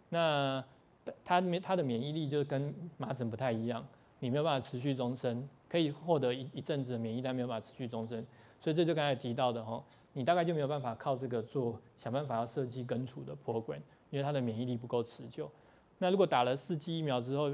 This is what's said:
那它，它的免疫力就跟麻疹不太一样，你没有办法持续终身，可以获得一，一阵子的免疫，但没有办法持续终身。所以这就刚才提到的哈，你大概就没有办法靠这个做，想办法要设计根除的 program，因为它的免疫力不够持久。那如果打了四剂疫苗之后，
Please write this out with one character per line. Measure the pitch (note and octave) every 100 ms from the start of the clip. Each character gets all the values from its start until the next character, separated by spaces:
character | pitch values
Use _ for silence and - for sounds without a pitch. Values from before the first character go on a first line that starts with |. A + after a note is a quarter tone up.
| -
那 | E3+ E3 D3 C#3 C3+ B2+ - - _ - - -
它， | F3+ F#3 F3
它 | F#3+ F#3+
的 |
免 | C#3+ A#2
疫 | C#3
力 | D#3 D3+
就 | D3 C#3+
跟 | C3+ C#3+ C#3+ E3+ -
麻 | C3
疹 | C3 A#2
不 | A2
太 | C3
一 | A2+ A2+
样， | A2+ - - - -
你 | B2+
没 | C#3
有 |
办 | D#3+ C#3
法 | A#2+
持 | B2
续 | C#3 C3
终 | B2
身， | B2+ B2+ A#2 C#3 - -
可 | E3+
以 | D#3
获 | C#3+ E3 D#3+
得 | B2+
一， | B2+ C3+
一 | -
阵 | - D3
子 | B2
的 | A#2+
免 | A2+
疫， | A#2
但 | C3 B2+
没 |
有 | B2
办 | A#2
法 | -
持 | -
续 | B2
终 | A#2 A2+
身。 | A#2 A#2 - - -
所 | -
以 | D#3
这 | E3
就 | D#3
刚 | D3
才 |
提 | B2+ B2
到 | A#2+ B2+
的 | A#2
哈， | A2 A#2+ - - -
你 | C#3+
大 | B2+
概 | F3+ E3+
就 |
没 | E3
有 | C#3
办 | D3
法 | B2+ A2
靠 | - C3
这 | C3
个 | A#2+
做， | A2 C#3+ A#2+ G#2+ - -
想 | A2+
办 | B2+ C#3+
法 | A2+
要 | A#2+
设 | D3 C3
计 | B2 B2
根 | A#2+ B2+
除 | C#3+ C3+
的 | - -
program， | A#2 A2+ D3 - - -
因 | C#3
为 |
它 | C#3
的 | D3
免 | A#2+ A2
疫 |
力 | B2 A#2+
不 | A#2+
够 | A#2+
持 | A#2 - A#2
久。 | C3+ D3 - - - _ -
那 | F#3
如 | F#3+
果 | F3+
打 | C3+
了 | B2 C#3
四 | - E3
剂 | E3+ E3
疫 |
苗 | D#3 B2
之 | A#2+ C#3
后， | D3